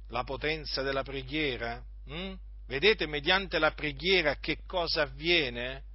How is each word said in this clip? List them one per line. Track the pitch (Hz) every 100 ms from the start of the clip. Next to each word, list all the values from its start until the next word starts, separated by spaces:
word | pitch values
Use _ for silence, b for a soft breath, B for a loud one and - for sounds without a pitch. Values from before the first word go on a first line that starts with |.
| -
la | 120
potenza | 123 131 147 160 143 -
della | 135 135
preghiera? | 131 135 131 151 147 117 117 117 - - -
Mm? | 160 190 190 - - -
Vedete | 135 190 220 151
mediante | 147 147 190 185 165
la | 156
preghiera | - 151 139 175 190 151 131
che | - 147
cosa | - 185 165 165
avviene? | 143 135 160 175 131 120 123 135 -